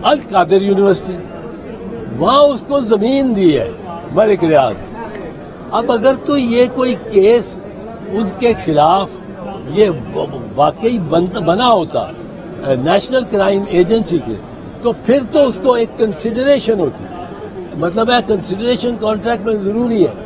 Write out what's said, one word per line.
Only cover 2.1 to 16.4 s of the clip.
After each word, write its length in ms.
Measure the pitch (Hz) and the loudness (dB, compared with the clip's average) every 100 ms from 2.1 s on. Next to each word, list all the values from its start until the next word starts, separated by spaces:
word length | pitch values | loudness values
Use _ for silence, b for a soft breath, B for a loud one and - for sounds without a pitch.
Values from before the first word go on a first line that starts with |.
| 117 | -2
वहाँ 220 | 170 269 | 4 6
उसको 420 | 294 269 - 277 | 6 4 -2 -2
जमीन 520 | 233 214 220 269 269 | 2 2 4 2 2
दी 180 | 214 180 | 4 4
है 240 | 139 110 - - - - | 4 0 -6 -12 -12 -4
मलिक 300 | 143 220 196 | 2 4 4
रियाज। 320 | 165 151 127 98 - 240 220 - 190 - - - - | 4 2 2 -2 -10 -12 -12 -12 -12 -14 -16 -16 -6
अब 180 | 208 233 | -4 0
अगर 240 | 233 254 269 | 2 2 2
तो 220 | - 285 | 0 0
ये 300 | 240 233 247 | 2 4 2
कोई 280 | - 254 214 | 2 -2 -2
केस 680 | - 208 196 233 196 - - - - - - | 0 4 6 6 2 -10 -14 -14 -14 -14 -6
उनके 400 | 196 214 - 240 | -4 -4 0 0
खिलाफ 580 | 226 - 151 151 185 196 - - - - - - | 0 0 2 4 4 0 -8 -16 -14 -12 -12 -6
ये 180 | 160 214 | 2 2
व-, 520 | 151 104 151 151 135 117 101 | 2 -6 -6 -6 -8 -10 0
वाकई 440 | 151 - 226 233 | 0 2 -2 -2
बन-, 380 | 160 160 180 196 | 0 0 0 -2
बना 280 | 165 180 247 | 0 2 4
होता, 340 | 220 165 127 | 2 2 -4
अ, 140 | 95 - - - - - 139 | -4 -10 -14 -14 -14 -10 -2
नेशनल 580 | 127 139 190 - 254 | -2 2 0 2 -2
क्राइम 420 | 226 208 196 196 202 | 0 0 2 0 0
एजेंसी 480 | 175 175 226 - 170 | 2 2 2 0 -2
के, 140 | 117 104 - - - - | -2 -8 -10 -14 -14 -4
तो 100 | 233 | -4
फिर 300 | 226 - 269 | -4 2 2
तो 160 | 240 311 | 2 2
उसको 380 | 277 - 202 240 | 2 2 2 2
एक 120 | 226 | 0
कंसिडरेशन 920 | - 226 - - 220 | 0 -2 0 -4 0